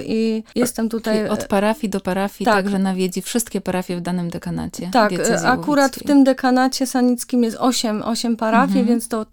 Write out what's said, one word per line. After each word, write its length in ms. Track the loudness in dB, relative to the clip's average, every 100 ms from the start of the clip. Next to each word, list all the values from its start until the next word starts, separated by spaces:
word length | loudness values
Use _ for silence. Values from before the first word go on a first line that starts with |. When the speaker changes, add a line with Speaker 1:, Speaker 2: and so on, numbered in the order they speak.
| -4
Speaker 1:
i 380 | -2 0 -2 -6
Speaker 2:
O-, 120 | -2
Speaker 1:
jestem 300 | -2 -2 -4
tutaj 280 | -4 -2 0
Speaker 2:
czyli 120 | 0
od 160 | -4 0
parafii 440 | 0 0 0 -2
do 100 | -4
parafii 460 | -2 -2 -4 -2 2
Speaker 1:
Tak. 100 | 2
Speaker 2:
także 240 | 2 0
nawiedzi 420 | 0 0 -2 -4
wszystkie 400 | -4 -4 -4 -4
parafie 360 | -4 -4 -4 -6
w 40 |
danym 280 | -4 -4 -4
dekanacie 600 | -6 -8 -6 -8 -8 -2
Speaker 1:
Tak, 180 | 2 2
Speaker 2:
diecezji 380 | 2 0 2 2
Speaker 1:
e, 40 |
akurat 400 | 0 2 2 2
w 40 | 0
Speaker 2:
łowickiej. 120 | 2
Speaker 1:
tym 160 | 6
dekanacie 640 | 6 4 2 2 2 0 -2
sanickim 560 | 2 2 0 -2 0
jest 140 | 0 0
osiem, 440 | 0 0 -2 -2
osiem 360 | -2 -2 -2 -2
parafii, 420 | 2 2 4 2
Speaker 2:
Mhm. 80 | 2
Speaker 1:
więc 200 | 0 -2
to 180 | -6 -6